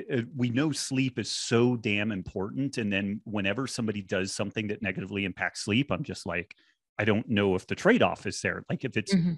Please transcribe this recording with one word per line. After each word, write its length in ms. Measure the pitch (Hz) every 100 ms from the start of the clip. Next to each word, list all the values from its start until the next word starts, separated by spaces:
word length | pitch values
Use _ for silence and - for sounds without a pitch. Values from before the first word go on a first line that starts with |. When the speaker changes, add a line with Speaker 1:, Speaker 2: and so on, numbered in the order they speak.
| -
Speaker 1:
it, 180 | 131 117
we 160 | 131 123
know 220 | 120 156
sleep 480 | 139 - 131 135 120
is 100 | 101
so 460 | - - 117 123 120
damn 380 | 107 104 110
important. 640 | 95 87 98 101 131 139 123
And 140 | 104
then 280 | 98 101 107 117
whenever 420 | 104 98 113 131
somebody 340 | - 110 104
does 320 | 92 95 95
something 340 | - 101 113 104
that 140 | 104
negatively 440 | 98 95 95 101 98
impacts 400 | - 92 - 107
sleep, 260 | 117 139
I'm 120 | 87
just 220 | 85 87 90
like, 300 | 87 - - _ _ _ -
I 80 | 107
don't 240 | 104 -
know 260 | 101 101 92
if 100 | -
the 100 | 101
trade-off 500 | 196 233 92 82 101
is 160 | -
there. 240 | 95 92 -
Like, 140 | -
if 140 | 127 113
it's 160 | -
Speaker 2:
Mm-hmm. 200 | 185 175